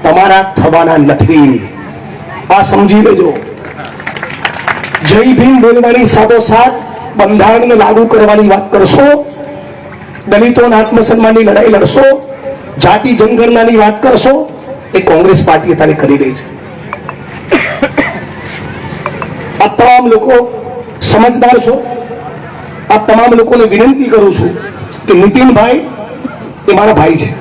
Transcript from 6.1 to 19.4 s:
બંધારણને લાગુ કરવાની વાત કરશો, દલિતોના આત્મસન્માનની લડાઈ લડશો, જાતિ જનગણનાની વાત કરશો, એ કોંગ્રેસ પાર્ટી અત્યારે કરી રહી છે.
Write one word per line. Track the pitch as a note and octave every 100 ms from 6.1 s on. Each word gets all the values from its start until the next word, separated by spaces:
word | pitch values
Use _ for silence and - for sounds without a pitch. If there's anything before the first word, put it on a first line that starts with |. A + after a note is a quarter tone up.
| A3 G#3+ A#3 - A3+ B3+ - - - - -
બંધારણને | G3 G#3+ G#3+ A3+ A#3+ A3+
લાગુ | G3+ G#3+ A3+
કરવાની | A3 G#3 G#3+ G#3
વાત | G3 -
કરશો, | G3 F#3+ - C#4 D4 D4 - C#4+ - - - - - - - -
દલિતોના | G#3 A#3+ B3 A#3+ A3
આત્મસન્માનની | A3 A3+ A3 A3+ A3 A3
લડાઈ | A3 G#3 A3 G3+
લડશો, | G#3+ - C4+ C4+ - - - - - -
જાતિ | - G#3 B3+ A3+
જનગણનાની | G#3+ A3 A#3 A#3 A3+ A3+
વાત | G#3 G#3+
કરશો, | C4 A#3+ B3+ C#4+ D#4 - - - -
એ | F#3+
કોંગ્રેસ | F#3+ D#3+ F#3 E3+ -
પાર્ટી | D#3+ F#3
અત્યારે | D3+ D#3
કરી | D3+ D3 C#3
રહી | C3+
છે. | B2+ - - - - - - - - - - - C4 - - C#4+ - - - - - - - - - - - - - - -